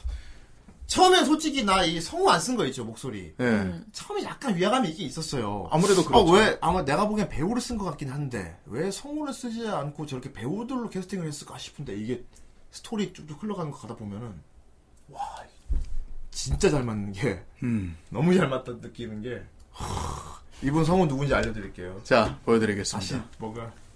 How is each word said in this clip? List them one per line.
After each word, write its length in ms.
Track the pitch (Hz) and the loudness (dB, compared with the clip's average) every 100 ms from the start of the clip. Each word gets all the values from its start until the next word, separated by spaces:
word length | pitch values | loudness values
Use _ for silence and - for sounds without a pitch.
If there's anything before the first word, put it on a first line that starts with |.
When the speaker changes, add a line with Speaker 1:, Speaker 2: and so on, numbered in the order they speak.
| - - - - - - - - - | -8 -8 -10 -16 -20 -20 -20 -18 -4
Speaker 1:
처음엔 400 | - 370 359 262 | 6 8 10 6
솔직히 380 | 302 311 269 | 4 2 0
나 200 | 202 190 | 4 4
이 160 | 175 165 | 4 0
성우 300 | - 330 381 | -4 2 4
안 100 | 170 | 4
쓴 160 | 180 247 | 2 0
거 100 | 139 | 0
있죠, 160 | 123 110 | -2 -8
목소리. 480 | 110 131 104 85 - | -8 -8 -8 -10 -2
Speaker 2:
예. 40 | |
Speaker 3:
음. 400 | 123 107 92 85 - | 2 2 0 -6 -12
Speaker 1:
처음에 300 | - - 403 | -14 -8 -6
약간 320 | - - 269 170 | -6 -6 -2 0
위화감이 340 | 196 262 190 | 2 2 0
있긴 180 | 156 143 | -4 -8
있었어요. 600 | 160 - 135 104 104 87 | -8 -6 -4 -2 -4 0
Speaker 2:
아무래도 300 | 160 196 190 | 2 6 6
Speaker 1:
아, 20 | |
Speaker 2:
그렇죠. 280 | - 185 170 | 6 6 8
Speaker 1:
왜, 240 | 190 208 - | 8 6 4
아마 240 | 160 180 139 | 0 0 2
내가 220 | 160 208 | 2 2
보기엔 220 | 214 185 | 0 -2
배우를 320 | 113 170 240 | 0 0 -2
쓴 140 | - 233 | -4 -4
것 60 | 185 | -4
같긴 240 | 147 127 | -6 -6
한데, 440 | 143 143 117 85 90 - | -6 -4 -6 -8 -12 -10
왜 240 | 110 190 | -4 -4
성우를 420 | 190 277 302 285 | -4 -8 -6 -6
쓰지 340 | - 240 226 220 | -6 -8 -6 -4
않고 380 | 165 147 151 147 | -4 -4 -8 -8
저렇게 260 | 127 131 | -8 -10
배우들로 580 | - 117 202 240 262 226 | -8 -6 -6 -4 -6 -4
캐스팅을 340 | 180 180 190 160 | -6 -6 -6 -6
했을까 300 | 147 - 135 | -8 -12 -14
싶은데, 380 | - - 139 98 | -14 -12 -10 -6
이게 280 | 110 120 - - - - - | -4 -6 -8 -18 -20 -20 -20
스토리 420 | - - 220 190 | -20 -8 -4 -4
쭉쭉 280 | - 156 147 | -8 -14 -10
흘러가는 300 | 214 190 151 | -8 -6 -6
거 60 | 139 | -8
가다 160 | 110 110 | -12 -10
보면은, 380 | 104 101 120 85 - - - - _ - - | -10 -10 -10 -14 -18 -20 -20 -20 _ -20 -20
와, 100 | - - - - - - - - - - - - | -12 -10 -12 -18 -20 -2 0 2 -2 -2 -8 -8
진짜 400 | - 135 135 196 | -8 -4 2 4
잘 140 | 147 | 4
맞는 300 | 120 107 101 | 0 -2 -4
게, 280 | 95 123 92 - - | -2 -2 -2 -8 -6
Speaker 2:
음. 340 | 123 110 92 80 - | -2 -2 -2 -10 -10
Speaker 1:
너무 260 | 104 165 185 | 0 4 4
잘 120 | 143 | 4
맞다 240 | 131 - | -2 -6
느끼는 500 | 120 117 - 113 107 | -12 -14 -12 -10 -8
게, 180 | 120 110 - - - | -8 -10 -12 -20 -20
하, 680 | - - - - 73 - - - - | -12 -8 -6 -6 -8 -10 -16 -18 -6
이분 240 | 135 156 156 | 0 2 4
성우 220 | 185 175 | 6 4
누군지 260 | 131 139 | 2 2
알려드릴게요. 680 | 104 110 110 95 - 90 92 | 2 0 -4 -10 -10 -12 -12
Speaker 2:
자, 340 | - 123 104 131 - | 4 4 4 0 2
보여드리겠습니다. 540 | 117 107 101 95 101 | 4 4 0 -2 -4
Speaker 1:
다시 200 | 92 - - - | -4 -6 -8 -10
뭔가 320 | 110 113 113 - - | -10 -10 -12 -14 -18